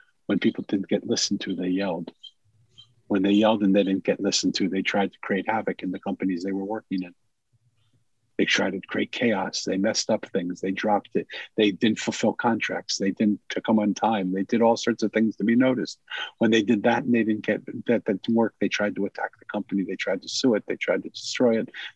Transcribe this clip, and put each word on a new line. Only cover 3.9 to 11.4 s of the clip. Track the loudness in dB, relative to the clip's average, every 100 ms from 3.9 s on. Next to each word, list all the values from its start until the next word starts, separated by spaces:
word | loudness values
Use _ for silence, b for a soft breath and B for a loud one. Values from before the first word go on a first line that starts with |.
| 2
get | 0 0
listened | 0 0 0 0
to, | 0
they | 0
tried | -2 0 -2
to | -4
create | -4 -2 0
havoc | -2 -2 -4
in | -6
the | -6
companies | -6 -4 -2 -2
they | -4
were | -4
working | -4 -8 -6 -6
in. | -6 -12 _ _ _ _ _ _ _ _ _ _ _ -4
They |
tried | 0 0 0
to | -4
create | -6 -4 -4
chaos. | -2 0 0 -2 -6
They | -4 -2
messed | 0 0 0
up | -2 -2
things. | -4 -4 -4
They | -4
dropped | -2 0 0 0
it. | -4 -4 B